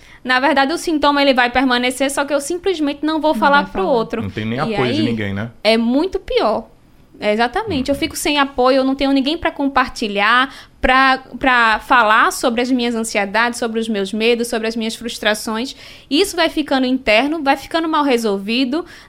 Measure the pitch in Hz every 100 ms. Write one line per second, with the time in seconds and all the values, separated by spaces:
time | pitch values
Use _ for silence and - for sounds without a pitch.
0 | - - 247 254 277 277 269 330 - 311
1 | 294 285 277 254 247 247 262 240 247 254
2 | 269 277 277 294 277 349 392 339 294 285
3 | 302 320 302 277 302 285 294 - 381 247
4 | 170 220 101 95 110 120 160 214 127 -
5 | 110 117 101 98 113 - 208 226 233 262
6 | 370 370 - 494 320 214 226 _ _ _
7 | - - 208 208 233 370 440 302 262 277
8 | 320 - 330 294 277 277 247 269 262 269
9 | 277 277 262 330 339 320 277 277 254 -
10 | 220 202 208 240 269 - - _ - 254
11 | 269 262 - 254 262 247 226 220 - 254
12 | 214 220 311 - 277 233 247 254 240 233
13 | 226 220 196 202 240 240 233 226 220 214
14 | 190 214 220 240 233 233 220 226 220 220
15 | 233 - 220 220 - 220 269 - - -
16 | - 285 403 349 330 - 294 269 254 254
17 | 254 214 277 302 269 294 - 330 330 311
18 | 285 240 226 196 196 233 269 294 339 -